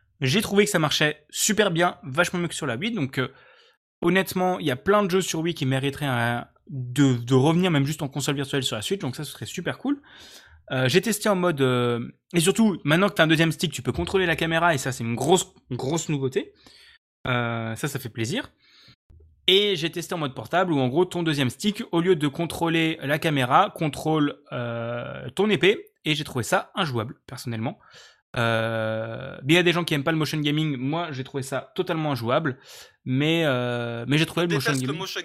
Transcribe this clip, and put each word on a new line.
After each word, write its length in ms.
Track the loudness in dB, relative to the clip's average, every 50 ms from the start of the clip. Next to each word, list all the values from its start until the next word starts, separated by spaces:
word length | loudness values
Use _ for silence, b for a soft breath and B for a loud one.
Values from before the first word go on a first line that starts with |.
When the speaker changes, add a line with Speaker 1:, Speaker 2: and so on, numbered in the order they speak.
| b b b -4
Speaker 1:
J'ai 220 | -2 0 2 2
trouvé 240 | 0 2 4 4 4
que 60 | 4
ça 80 | 4 2
marchait 480 | 0 0 0 0 0 0 -2 -4 _ _
super 400 | -6 -2 0 0 2 2 2 2
bien, 300 | 2 2 2 2 0 -4 -10
vachement 360 | -4 0 0 0 0 0 -4
mieux 80 | -4 -4
que 80 | -6
sur 100 | -6 -4
la 100 | -4 -4
Wii, 160 | -4 -4 -4
donc, 280 | -4 -2 -4 -2 -2 -2
euh, 120 | -4 -4 b b b b b b b b b b b _ _ _
honnêtement, 560 | 0 2 2 2 2 0 0 0 0 0 0 -2
il 80 | -2
y 60 | -4
a 40 | -4
plein 280 | -2 2 2 4 4 4
de 80 | 4
jeux 100 | 2 0
sur 200 | 0 0 -2 -2
Wii 120 | -2 -2 -2
qui 140 | -2 -2 0
mériteraient 400 | 0 0 0 -2 -4 -2 -2 -2
un, 400 | 0 0 0 0 -2 -4 -6 -10 _ _ _ -12
de, 440 | -10 -10 -8 -2 2 4 4 6 4
de 200 | 2 2 4 4
revenir 340 | 6 6 6 4 4 4 4
même 160 | 4 2 2
juste 160 | 0 -2 -4
en 60 | -8 -8
console 280 | -6 -4 -2 -2 -2
virtuelle 280 | -2 -2 -4 -2 -2 -2
sur 120 | -2 -4
la 60 | -4
Switch, 200 | -4 -4 -4 -4
donc 140 | -4 -6 -6
ça, 80 | -8 -10
ce 80 | -12
serait 140 | -12 -12 -12
super 320 | -10 -10 -8 -6 -6 -6 -4
cool. 240 | -2 -2 -2 -2 B B B B B B B B B B B B B -6
Euh, 180 | -2 0 2 4
j'ai 120 | 4 4
testé 280 | 2 2 0 0 0 0
en 60 | 2
mode, 260 | 2 2 2 2 2
euh, 380 | 2 2 4 2 2 0 0 -2 -4 -8 -12 _ _ _ 0
et 60 | 2
surtout, 420 | 2 4 4 4 4 4 2 2 0
maintenant 260 | 2 2 4 4 2
que 40 | 2
t'as 120 | 2 4
un 20 | 4
deuxième 240 | 4 4 4 2
stick, 200 | 2 0 -2 -4
tu 120 | -4 -4 -4
peux 80 | -4
contrôler 340 | -2 -2 -2 0 0 0 2
la 100 | 2 0
caméra, 380 | 0 -2 -2 0 2 2 2 2
et 60 | 2
ça, 120 | 0 -4
c'est 120 | -6 -4 -4
une 100 | -4 -4
grosse, 400 | -2 2 4 4 4 2 0 _ _ _ -10
grosse 400 | -8 -6 -4 -2 -4 -2 -2 -2
nouveauté. 440 | -2 -2 -2 -2 -2 -4 -6 -6 -10 b b b b b b b b b b _ _ _ -6
Euh, 480 | -4 -2 -2 -2 -2 -4 -4 -4 -6 -6
ça, 120 | -6 -6 -6
ça 120 | -6 -6
fait 100 | -10 -10
plaisir. 420 | -6 -6 -4 -4 -4 -6 -6 -8 _ _ b b b b b b b b _ _ -20 -20 -20 _ _ _ _ 4
Et 280 | 6 6 6 4 0
j'ai 140 | 0 -2 -4
testé 220 | -4 -6 -6 -6 -4
en 40 | -4
mode 160 | -4 -4 -6
portable, 380 | -8 -6 -2 0 2 2 2
où 80 | 2 2
en 80 | 2 2
gros, 160 | 2 2 2
ton 200 | 2 0 -2 -2
deuxième 260 | 0 0 0 0 0
stick, 340 | -2 -2 -2 -2 -2 -2 -4 -2
au 80 | 0 2
lieu 160 | 2 2 2
de 120 | 2 2 0
contrôler 720 | -2 -2 -4 -6 -4 -2 -2 0 2 2 2 0 -2 -4
la 180 | -2 -2 -2 0
caméra, 520 | 0 0 2 2 2 4 4 4 4 2 0
contrôle, 640 | -2 -4 -4 -2 -2 -2 0 2 2 2 0 -2 -6 _ -10 -8
euh, 760 | -6 -6 -6 -6 -6 -6 -6 -6 -8 -8 -10 -10 -12 -12 -6
ton 180 | -2 0 2 2
épée, 360 | 2 4 4 4 2 2 -2 -14 _ _ -4
et 100 | -2 -2
j'ai 80 | -2 -4
trouvé 200 | -6 -6 -6 -2
ça 280 | 0 0 0 0 -2 -4
injouable, 400 | -4 -4 -2 -2 -4 -4 -6 -8 _ _ -18
personnellement. 520 | -16 -12 -8 -8 -6 -4 -4 -4 -6 -8 B B B B B B B B B B -4 -2
Euh, 1000 | 0 0 2 0 0 -2 -2 -2 -2 -2 -4 -4 -6 -6 -8 -10 -12 -12 -12 -6 0
mais 100 | 4 4
il 20 |
y 40 | 6
a 40 | 6
des 100 | 4 2
gens 100 | 2 0
qui 100 | 0 -2
aiment 100 | -2 0
pas 80 | 0 0
le 40 | 0
motion 200 | 0 -2 -2 -2
gaming, 380 | -2 0 0 0 0 0 -2 -2
moi, 340 | -2 -2 -2 -4 -4 -6
j'ai 140 | -8 -8 -10
trouvé 180 | -8 -8 -8 -6
ça 280 | -6 -6 -6 -8 -6 -4
totalement 380 | -4 -4 -2 -2 -2 -2 -2 -2
injouable, 440 | -2 0 0 0 2 2 0 -4 -6 B B B B B B B B B
mais, 380 | -2 0 2 2 2 2 2 2
euh, 600 | 2 0 0 -2 -2 -4 -4 -4 -6 -6 -6 -2 0
mais 100 | 2 2
j'ai 80 | 2
trouvé 200 | 2 0 0 0
Speaker 2:
Je 40 | 0
Speaker 1:
le 60 | 0
motion 160 | 0 0 0
Speaker 2:
déteste 140 | 0 0 -2
Speaker 1:
gaming. 100 | -4 -4
Speaker 2:
le 40 | -4
motion 200 | -6 -8 -8 -8